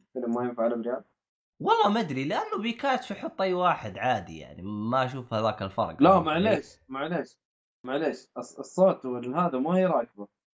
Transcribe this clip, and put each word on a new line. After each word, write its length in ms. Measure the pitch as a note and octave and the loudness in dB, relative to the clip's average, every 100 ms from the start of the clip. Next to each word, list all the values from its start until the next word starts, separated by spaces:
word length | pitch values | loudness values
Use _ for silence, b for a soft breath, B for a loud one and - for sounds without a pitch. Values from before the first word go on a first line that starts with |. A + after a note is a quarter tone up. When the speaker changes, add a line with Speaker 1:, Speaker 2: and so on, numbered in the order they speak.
| _ | _
Speaker 1:
فيلم 220 | B2+ A#2 | -6 -4
ما 80 | A#2 | -2
ينفع 220 | B2 A#2+ A#2 | -2 0 0
له 100 | A#2+ | 0
بريال؟ 280 | A2+ B2+ - _ _ _ _ - | -4 -6 -8 _ _ _ _ -6
Speaker 2:
والله 280 | F#4 A4+ G#4 | 0 4 4
ما 120 | A3 | 2
أدري، 240 | E3+ C3 | 0 -2
لأنه 340 | C#3+ A#3 G#4+ G#4 | -2 -2 -2 -4
بيكاتشو 520 | A3+ A#3 C#4 B3+ - | -4 -2 0 -2 -2
حط 260 | G3 A3+ - | -8 -8 -2
أي 140 | F#3+ | 0
واحد 440 | F3+ F3+ D#3 A2 F#2+ | 2 2 2 -4 -2
عادي 400 | B2 A2 E2 D#2+ | 0 0 -2 -14
يعني، 240 | C2 D#2+ | -14 -12
ما 420 | F#2+ G#2 A2 C3 | -8 -4 0 0
أشوف 300 | B2+ C3+ A#2 | 0 -4 -4
هذاك 280 | A2 A2 - | 0 0 0
الفرق، 400 | F#2+ - A2 - | -6 -2 -2 4
Speaker 1:
لا، 80 | D#3+ | 6
Speaker 2:
فهمت 180 | F#3+ D#3 | 6 4
علي؟ 160 | D#3+ | 0
Speaker 1:
معليش، 340 | G#3+ F3+ - - - | 2 0 -2 -20 -10
معليش، 500 | C3+ D#3 E3+ B2+ _ _ _ _ _ | -6 -2 -4 -6 _ _ _ _ _
معليش. 400 | B2+ C#3+ D3+ - | -6 -2 -2 -4
الص-، 340 | - - - - | -10 -12 -12 -12
الصوت 480 | C#3 - F#3+ - B2+ | -6 4 4 4 -4
والهذا 520 | B2 A#2+ D3+ F3 C3 | -6 -4 0 0 0
مو 140 | D3+ | 2
هي 140 | F#3 F#3 | 2 4
راكبة. 420 | C#3 A#2 G2+ G2+ _ _ | 2 -2 -10 -18 _ _